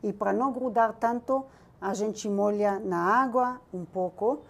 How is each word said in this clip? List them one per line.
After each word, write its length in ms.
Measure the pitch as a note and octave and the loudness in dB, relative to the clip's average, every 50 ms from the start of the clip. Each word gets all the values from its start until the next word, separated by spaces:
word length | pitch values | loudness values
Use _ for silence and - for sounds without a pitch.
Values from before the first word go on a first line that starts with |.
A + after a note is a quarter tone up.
E 120 | - G#3 G3 | -4 -4 -4
para 180 | G3+ G#3+ G3 | -2 0 0
não 180 | G3 G#3+ B3+ C4+ | 2 2 0 -2
grudar 440 | A#3+ B3 B3+ B3+ G3+ A#3 A3+ A3 G#3+ | -2 -2 -4 0 2 2 2 2 0
tanto, 500 | - - A#3 A#3+ A#3+ - - C4 C4+ C4+ - - - - - - - | -2 -2 -2 -2 -2 -2 -2 -2 -2 -2 -6 -18 -20 -20 -20 -18 -8
a 140 | - G3 | -6 -4
gente 340 | F#3+ F#3 G#3 G#3+ - - - | -2 -2 -2 -4 -4 -4 -4
molha 520 | G#3+ G3+ G3+ G3+ G#3 G#3 G#3 G#3 G3+ G3 G3 | -2 0 2 2 2 2 2 2 2 0 0
na 200 | A3 F#3+ F3+ E3+ E3+ F#3 G#3+ B3 | -2 -2 -2 2 2 4 4 4
água 380 | C4+ B3+ A3+ B3+ B3 B3 B3+ B3 - _ | 4 2 2 0 0 0 -2 -8 -14 _
um 140 | - F3+ E3+ | -10 -10 -10
pouco. 560 | - - F#3 F#3 F3 - - G3+ A#3 C#4+ - - | -6 -4 -4 -4 -4 -2 0 0 0 0 -2 -6